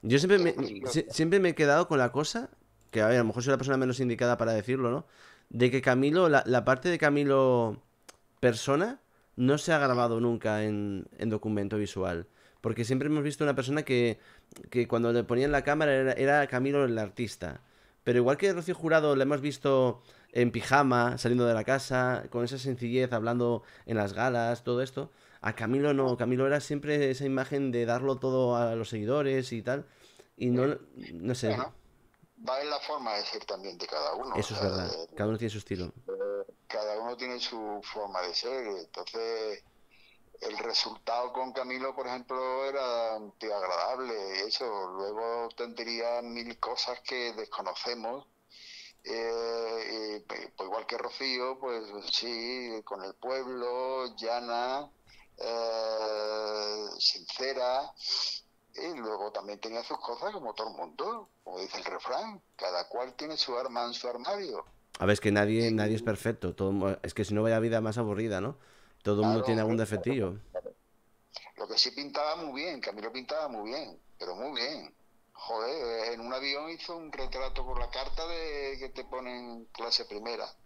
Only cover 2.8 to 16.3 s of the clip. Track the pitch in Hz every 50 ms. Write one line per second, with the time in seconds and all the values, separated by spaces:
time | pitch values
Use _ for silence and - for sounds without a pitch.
2.8 | _ _ - 110 107 107 120 127 120 110 110 123 120 135 139 127 131 135 139 131
3.8 | 131 131 123 123 135 123 117 - 127 120 120 117 117 113 113 107 98 110 127 135
4.8 | 131 120 120 147 160 _ _ - - - - - _ _ - 117 120 127 120 135
5.8 | 123 139 127 127 135 143 151 180 185 170 147 139 - - 123 123 107 123 131 131
6.8 | - 180 175 160 - 147 143 147 143 143 139 135 135 131 127 120 117 113 104 113
7.8 | _ _ _ _ _ - - _ _ _ _ _ - 123 117 110 - - 139 147
8.8 | 180 226 262 269 _ _ _ _ _ _ _ - 123 127 143 151 - - 165 151
9.8 | 143 135 127 120 120 120 113 113 117 120 117 107 - 110 107 107 107 107 107 104
10.8 | 104 104 101 95 - - - - - 113 107 104 - 113 107 104 101 101 107 104
11.8 | 104 98 - 98 92 90 87 85 87 - _ _ _ - _ _ - 110 113 110
12.8 | 120 107 131 131 139 147 151 151 143 151 143 - 156 147 139 135 131 123 143 151
13.8 | 147 - 135 123 120 117 110 - - - - - _ _ - - - - - 123
14.8 | 120 113 - 117 117 117 117 120 113 - 123 120 131 143 147 139 123 143 143 151
15.8 | 160 147 139 135 131 131 127 - 135 135